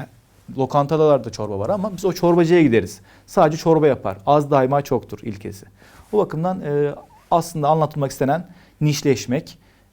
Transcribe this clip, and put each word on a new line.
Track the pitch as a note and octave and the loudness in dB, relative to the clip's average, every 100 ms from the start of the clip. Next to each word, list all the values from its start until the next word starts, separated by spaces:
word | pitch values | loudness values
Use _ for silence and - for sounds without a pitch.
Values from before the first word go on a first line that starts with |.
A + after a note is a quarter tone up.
| - _ _ _ - C3 | -12 _ _ _ -14 -6
lokantalarda | C3 D3 C#3+ D#3 D#3 C#3 | 0 0 0 2 4 2
da | A2 | 0
çorba | - G#2+ G2 | -8 -8 -6
var | A#2 | -4
ama | G3 G#3 F3+ | -4 -4 -4
biz | |
o | F#3+ | -4
çorbacıya | - F3 E3+ D#3+ F3 | 0 2 4 4 4
gideriz. | D3 A2+ F2+ - _ _ _ | 6 4 0 -12 _ _ _
Sadece | G3+ D#3 D#3+ | 2 2 2
çorba | E3+ D#3+ D3+ | 2 4 4
yapar. | B2 G2 F#2+ - | 0 -4 -6 0
Az | D3+ C#3+ | 2 2
daima | C#3+ C3 C#3+ | 2 2 0
çoktur | C#3 A#2+ - - | -2 -6 -6 -14
ilkesi. | A2+ G2 G2 G2 - _ - - - | -12 -12 -14 -16 -20 _ -20 -20 -4
Bu | G#3 | -2
bakımdan, | F#3 D#3 F3+ F#3+ | -2 -4 -4 -4
e, | D#3 D3 D3 - - - - | -4 -2 -2 -6 -18 -20 -2
aslında | E3+ E3 D#3+ C#3+ | -2 -2 -4 0
anlatılmak | D#3+ D3+ D3 C3+ | 2 0 -2 -6
istenen | - C3+ D#3+ - - _ - | -2 -2 -2 -6 -20 _ -4
nişleşmek, | D3+ D3 D3 A#2+ - C3 - - _ _ _ | -2 0 0 -2 -2 -6 -6 -20 _ _ _